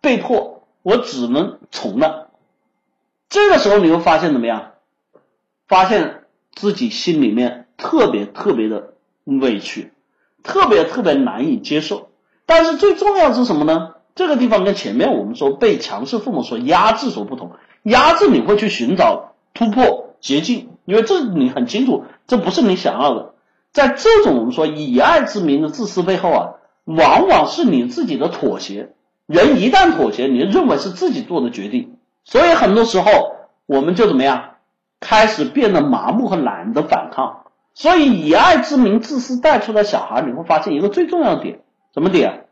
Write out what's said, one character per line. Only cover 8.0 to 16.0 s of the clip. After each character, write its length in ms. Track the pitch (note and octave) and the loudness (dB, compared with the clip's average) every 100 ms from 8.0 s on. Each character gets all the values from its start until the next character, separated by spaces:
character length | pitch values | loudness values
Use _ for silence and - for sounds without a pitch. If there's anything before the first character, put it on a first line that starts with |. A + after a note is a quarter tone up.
| A3 | 0
别 160 | G#2+ | 0
特 300 | - - G3+ | -8 -8 -4
别 160 | B2 A2 | -2 -2
的 240 | G#2+ - _ _ _ | -4 -10 _ _ _
委 340 | - C3+ C3 G2+ | -6 -2 -2 -4
屈， 340 | - - F#2 _ _ _ _ _ | -8 -14 -16 _ _ _ _ _
特 240 | - - F4+ | -6 0 2
别 180 | G#3 | 2
特 180 | D#3+ - | 0 -2
别 100 | F#3+ | -2
难 360 | C#3 B2 G#2 C#3+ | 0 -2 -4 -6
以 100 | A#2 | -6
接 240 | - D3 | -4 -6
受。 260 | D#3 - - _ _ _ - | -6 -10 -12 _ _ _ 0
但 180 | E4 | 2
是 140 | E4 D4+ | 2 2
最 160 | G4+ | 0
重 240 | F#4+ G4 G4 | 2 0 2
要 100 | D#4 | 2
的 60 | |
是 100 | A#3 | 2
什 100 | B3 | 0
么 100 | E3 | 0
呢？ 260 | D3+ D#3+ E3 - _ | 0 0 -4 -18 _
这 140 | - F#4 | -4 -2
个 100 | C#4+ | 0
地 100 | B3 | 2
方 160 | G#3+ | 2
跟 100 | F#3+ | 0
前 200 | G3 - | -2 -4
面 240 | A2 F#3 G3 | -2 0 -2
我 60 | |
们 100 | G2+ | -4
说 160 | A#2+ C#3 | -4 -4
被 260 | C#3 A3+ - | 0 0 0
强 300 | - G2+ | -4 -10